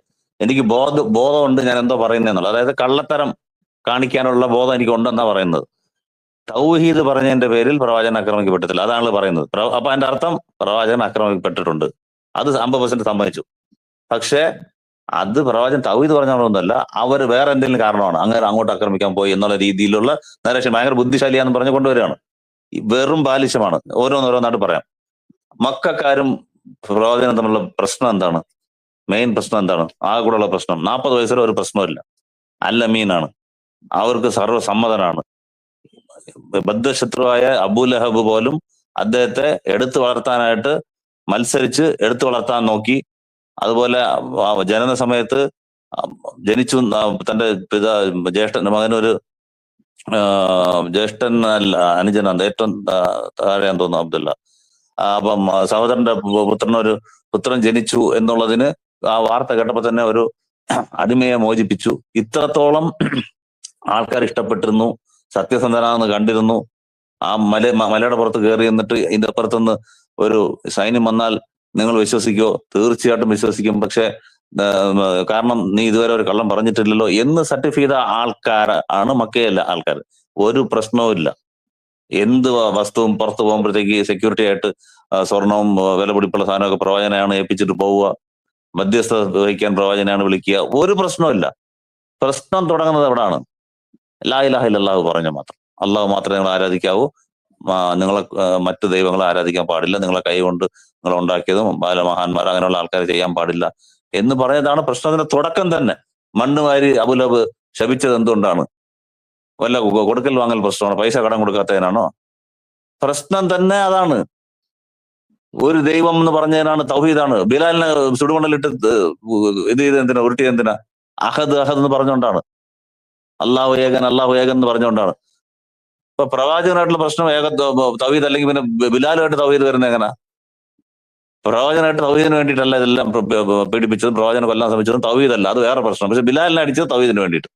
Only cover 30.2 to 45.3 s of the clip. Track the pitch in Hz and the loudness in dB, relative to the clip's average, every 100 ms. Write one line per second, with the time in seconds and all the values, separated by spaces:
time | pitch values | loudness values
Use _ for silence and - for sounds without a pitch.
30.2 | 113 110 101 92 - 82 92 123 139 123 | 0 0 0 -2 -4 -4 -4 -2 0 0
31.2 | 113 123 113 107 92 104 90 71 - _ | 2 2 0 0 -4 -2 -4 -6 -16 _
32.2 | _ _ _ _ 92 113 113 110 101 87 | _ _ _ _ -2 0 2 0 0 0
33.2 | 78 - _ _ _ _ _ 90 113 117 | -4 -10 _ _ _ _ _ -2 0 0
34.2 | 117 104 104 117 101 104 113 107 90 - | 0 0 0 0 0 0 0 0 0 -2
35.2 | - _ _ _ _ _ _ _ _ - | -8 _ _ _ _ _ _ _ _ -20
36.2 | - - - 98 92 110 131 127 120 123 | -20 -20 -8 -4 -2 -2 -2 -2 -4 0
37.2 | 123 123 127 123 95 110 127 120 120 110 | 2 2 2 2 0 2 2 2 0 0
38.2 | 110 110 120 156 - _ _ - 104 123 | 2 2 0 -4 -8 _ _ -6 -2 0
39.2 | 120 120 147 - - 101 127 143 123 117 | 0 0 -2 -2 -2 -2 -2 0 0 -2
40.2 | 127 123 117 110 135 156 - _ _ _ | -2 0 0 0 -2 -4 -6 _ _ _
41.2 | - 104 120 139 123 - 156 - 107 120 | -4 -2 0 0 0 0 0 0 -2 0
42.2 | 135 120 117 120 113 107 110 135 - _ | 0 -2 -2 0 0 0 0 -2 -4 _
43.2 | _ _ _ - 107 117 123 123 110 123 | _ _ _ -6 -2 0 0 0 0 -2
44.2 | 127 131 104 104 92 107 127 123 123 123 | -4 -2 0 0 0 0 0 -2 0 -2
45.2 | 110 | 0